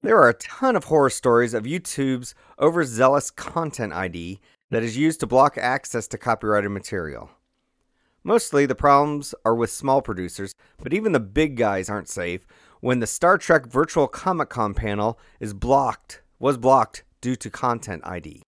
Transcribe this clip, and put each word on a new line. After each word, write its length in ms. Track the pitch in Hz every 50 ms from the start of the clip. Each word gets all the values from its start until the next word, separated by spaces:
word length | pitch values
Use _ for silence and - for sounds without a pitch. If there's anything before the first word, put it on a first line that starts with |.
| -
There 160 | - 220 214
are 100 | 151 120
a 60 | 117
ton 420 | - - - - - 262 262 240
of 80 | 185 -
horror 260 | - 160 151 139 131
stories 440 | - - - 127 117 117 120 117 117
of 100 | 113 110
YouTube's 720 | 123 156 185 - - - - 139 135 131 123 123 - - _ _ _ _ -
overzealous 720 | 131 156 165 175 160 131 117 110 131 131 139 143 - -
content 640 | _ - - - - 165 165 151 - - 120 104 76
I 160 | 92 92 92
D 320 | 82 85 85 87 95 101 _ _ _ _ _ _
that 120 | - 117 113
is 140 | 117 110
used 240 | 127 151 160 156 -
to 60 | - 107
block 280 | 120 131 135 147 -
access 520 | - - 123 131 135 - - - 120 107 -
to 100 | - 120
copyrighted 540 | - 123 113 110 - 107 104 104 101 101 101
material. 580 | 98 - - - 95 82 76 69 57 57 - _ _ _ _ _ _ _ _ _ _ _ _ _ _ _ _ _ _ _
Mostly 440 | 143 156 - - - - 143 143
the 80 | 131 127
problems 600 | - - 143 139 139 147 151 147 147 139 - - - _
are 100 | 110 117
with 160 | 117 117 113
small 320 | - - - 139 131 139 131
producers, 500 | - 107 92 92 85 - - 98 95 - _ _ _ _ _ -
but 100 | 123 147
even 200 | 202 220 220 170
the 80 | 131
big 360 | 110 95 101 147 156 156 139
guys 320 | 120 117 104 98 95 95 -
aren't 200 | 104 104 87 -
safe 360 | - 98 90 87 87 92 _ _ _ _ _ _ _ _
when 180 | - 123 127 123
the 80 | 117
Star 320 | - - - - 175 190 185
Trek 280 | - - 170 156 127
Virtual 420 | 117 - 127 156 - - 165 143 127
Comic 400 | - - - 190 185 165 143 -
Con 260 | - 123 110 104 98
panel 440 | - 110 107 101 104 104 110 117 _ _ _ _ _
is 160 | - 107 104
blocked, 680 | 98 - 120 135 139 139 120 107 - _ _ - - _ _ _ _
was 160 | - 135 143
blocked 480 | 120 117 127 135 131 113 - - - _ _ _ _
due 160 | - 123 127
to 140 | 120 - 110
content 520 | - - - 123 120 113 - - 95 78 -
I 160 | - 90 87
D. 220 | 76 78 - - _